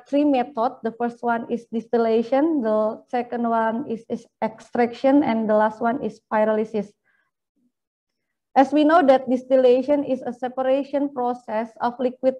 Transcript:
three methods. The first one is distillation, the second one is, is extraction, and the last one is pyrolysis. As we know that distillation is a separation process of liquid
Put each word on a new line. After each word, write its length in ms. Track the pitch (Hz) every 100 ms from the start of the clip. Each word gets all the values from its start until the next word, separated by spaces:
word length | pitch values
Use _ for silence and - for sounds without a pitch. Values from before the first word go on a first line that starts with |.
| -
three 160 | 285
methods. 560 | 294 262 240 - 247 -
The 160 | 226 226
first 240 | 240 233
one 320 | 240 233 -
is 160 | 233 -
distillation, 960 | 226 226 240 226 226 226 269 320 302
the 400 | 220 214 214 226 -
second 320 | 247 240 240
one 480 | 233 226 226 233 -
is, 160 | 226 -
is 160 | 233 - _
extraction, 880 | 220 - - 240 240 233 269 285 262
and 160 | 226
the 160 | 220 214
last 220 | 214 220
one 160 | 233 233
is 240 | 214 - _
pyrolysis. 560 | 220 214 214 220 214 196 _ _ _ _ _ _ _ _ _ _ _ _ _ _ _ _ 247
As 160 | 277
we 140 | 285 302
know 160 | 330
that 240 | 269 262 262
distillation 760 | 254 254 262 254 254 262 294 285
is 160 | 262
a 80 | 254
separation 800 | 240 254 254 262 269 277 285 285
process 560 | 277 247 247 - 214 226 -
of 180 | 240 240
liquid 360 | 247 254 262 262